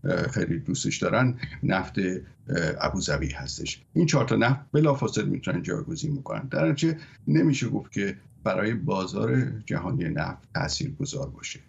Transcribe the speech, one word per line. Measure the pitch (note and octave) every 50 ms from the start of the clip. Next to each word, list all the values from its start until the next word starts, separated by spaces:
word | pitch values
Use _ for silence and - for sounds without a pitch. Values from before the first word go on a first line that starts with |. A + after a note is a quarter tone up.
| -
اه، | F#2 F2+ F2 E2+ F2
خیلی | - G2 F2+ E2 - D#2+
دوستش | D2 - F2+ - - - - -
دارن، | F#2 F2+ - A2+ B2+ C3 B2 - - - - - -
نفت، | - F#2+ F#2+ F#2 - - G2+
اه، | G2 F#2 F#2 F#2 - - - _ - - - F2 E2+ D#2 D2+ D2+
ابوظبی | - - - - E2 - D2 C#2 C2+ -
هستش. | - - C2+ C2+ - - - - - - - _ _
این | D#3 F3
چهار | D#3 - C#3 A#2+
تا | - A2+
نفت | G#2+ A2+ A#2+ C3+ C3 - -
بلافاصله | - D3 D#3 D3+ C#3 C3+ - A2 - A2+ G2+
می‌تونن | G2 F#2 - - - - F2+
جایگزین | - - - - - - - D#3 D3+ D#3 D3
بکنن. | C3+ C3+ - - - - C3
در | C3+ F#3 D#3+ D#3+
نتیجه | D3+ - D#3+ E3 D#3+ D#3 - - - - - -
نمیشه | D3 D#3+ E3+ D#3+ C#3 C3 B2 A2
گفت | - A2 - -
که | - G2+ G2+ G2 F#2+ - - - - - -
برای | A2 F#2+ F#2+ G2+ G#2+ A#2
بازار | G#2+ - - G2+ F#2+ F#2 F#2 F#2+ G2 G#2+ A#2 B2+ C3 B2 - - A2 -
جهانی | - - F2+ F2 F2 - - E2+
نفت | D#2+ D#2 D2 D#2+ F2 - - - - -
تاثیرگذار | F2+ F2+ E2+ - - - - D2+ - - - - - C#2 C2+
باشه. | C2 - - - - - -